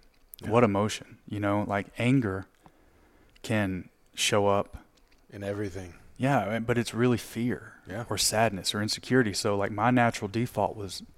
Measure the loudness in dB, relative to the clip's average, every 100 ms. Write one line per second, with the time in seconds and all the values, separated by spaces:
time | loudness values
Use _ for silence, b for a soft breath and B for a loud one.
0 | _ _ _ -14 0 4 4 4 -2 -4
1 | -12 -20 -12 -4 -2 0 0 -2 -4 -2
2 | 2 2 2 -4 -8 _ b b b b
3 | b b b _ -4 0 0 -2 -8 _
4 | _ -4 2 4 4 4 0 -8 -20 _
5 | _ _ _ -10 -6 -4 -6 -8 -12 -16
6 | -20 -4 0 0 0 -2 -2 0 0 2
7 | 2 2 -2 -4 -4 -4 -8 -20 -12 -10
8 | -6 -2 0 4 2 2 -4 -2 -2 -4
9 | 2 4 4 2 0 0 -2 0 2 4
10 | 4 0 -4 -4 -4 0 -2 -2 -10 -12
11 | -16